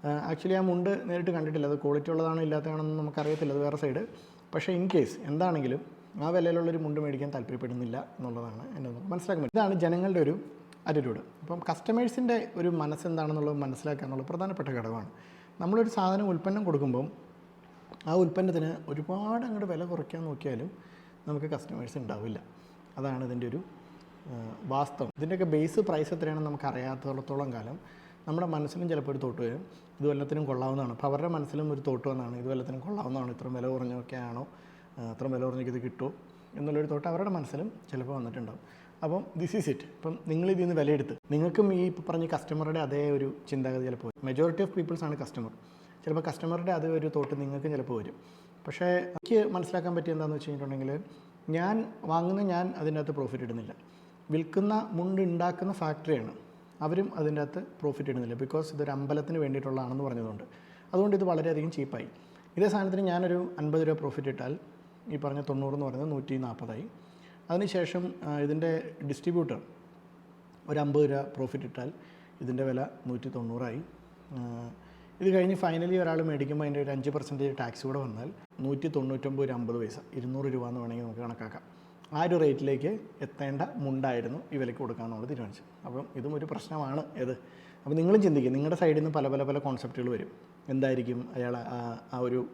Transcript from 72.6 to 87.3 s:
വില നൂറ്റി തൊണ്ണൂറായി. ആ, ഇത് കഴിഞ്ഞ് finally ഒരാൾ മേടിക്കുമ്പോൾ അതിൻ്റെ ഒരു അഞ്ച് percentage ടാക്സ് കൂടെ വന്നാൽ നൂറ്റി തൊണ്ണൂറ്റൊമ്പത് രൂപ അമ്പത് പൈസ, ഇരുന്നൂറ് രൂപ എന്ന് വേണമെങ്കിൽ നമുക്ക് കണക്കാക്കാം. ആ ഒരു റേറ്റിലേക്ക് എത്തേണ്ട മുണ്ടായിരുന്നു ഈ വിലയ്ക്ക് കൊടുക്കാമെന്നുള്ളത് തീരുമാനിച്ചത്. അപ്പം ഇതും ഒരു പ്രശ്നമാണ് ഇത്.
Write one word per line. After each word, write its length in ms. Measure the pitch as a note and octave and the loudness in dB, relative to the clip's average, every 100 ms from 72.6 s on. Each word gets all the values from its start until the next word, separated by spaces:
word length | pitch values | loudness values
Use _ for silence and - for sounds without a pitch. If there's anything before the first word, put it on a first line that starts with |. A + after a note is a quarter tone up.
| C3+ | 0
വില 140 | B2+ C#3+ - B2+ | 0 -2 -6 -6
നൂറ്റി 200 | B2 C3 B2+ | -4 -4 -6
തൊണ്ണൂറായി. 440 | A#2 A#2 B2+ A#2+ F3 - - - - C3+ | -4 -4 -4 -6 -10 -16 -20 -20 -14 -8
ആ, 40 | A#2+ A#2 A#2+ - - - - - | -8 -8 -10 -14 -20 -20 -20 0
ഇത് 80 | F#3+ | 4
കഴിഞ്ഞ് 220 | F#3+ F#3 F#3+ | 6 6 4
finally 340 | F3 E3 F3 F#3 | 2 2 2 2
ഒരാൾ 160 | E3+ D#3+ D#3+ | 4 2 2
മേടിക്കുമ്പോൾ 360 | D3 C#3 D3 D3 | 0 0 0 0
അതിൻ്റെ 160 | C#3+ C#3 | 0 0
ഒരു 60 | C3+ | 0
അഞ്ച് 140 | C3 D3 | 0 -2
percentage 400 | C3+ C#3 C#3 C3+ | -4 -2 -2 -2
ടാക്സ് 220 | A#2+ A2 C3+ | -6 -4 -4
കൂടെ 120 | C#3 | -2
വന്നാൽ 260 | B2+ A2 A#2+ G#2 - - C3 | -4 -6 -8 -12 -18 -6 -2
നൂറ്റി 220 | C#3 D#3 D3+ | 0 0 0
തൊണ്ണൂറ്റൊമ്പത് 520 | C3 C3+ C3+ C3+ C3+ | 0 -2 -2 0 0
രൂപ 80 | B2 | 0
അമ്പത് 200 | A#2 A#2 | -2 -2
പൈസ, 160 | G#2+ - - C3+ | -2 -6 -10 -8
ഇരുന്നൂറ് 320 | B2 C3 C#3 | -4 -2 -2
രൂപ 100 | B2+ A#2+ | -2 -2
എന്ന് 120 | B2 | -4
വേണമെങ്കിൽ 220 | A#2 A#2 A#2 | -6 -6 -6
നമുക്ക് 160 | A2 A#2+ | -8 -8
കണക്കാക്കാം. 400 | A#2 A2 - - - - - - D3+ | -8 -10 -12 -18 -20 -20 -20 -6 0
ആ 20 | F3 | 4
ഒരു 100 | F3 | 6
റേറ്റിലേക്ക് 480 | D#3 C#3 C#3 C3+ D3 G#3+ - - C#3 | 6 4 2 2 0 -2 -8 -10 -10
എത്തേണ്ട 360 | - C#3 C#3 F3 - C#3 | -6 -4 -2 -4 -2 -2
മുണ്ടായിരുന്നു 540 | C3+ C3+ A#2+ A#2 B2+ - | 0 2 0 -2 -6 -6
ഈ 40 | C#3+ | -2
വിലയ്ക്ക് 200 | B2+ A#2 | -2 -2
കൊടുക്കാമെന്നുള്ളത് 460 | B2+ A#2 A2+ A2 A#2+ | -6 -4 -6 -6 -6
തീരുമാനിച്ചത്. 340 | C#3 G#2+ - - - - | -6 -8 -10 -20 -16 -10
അപ്പം 200 | B2+ C#3+ C3+ | -8 -8 -6
ഇതും 120 | C3+ D3+ | -4 -4
ഒരു 80 | D#3 | -4
പ്രശ്നമാണ് 500 | C#3+ - D#3 C#3 C#3+ D3+ - | -8 -6 -6 -2 -4 -4 -4
ഇത്. 100 | B2+ | -4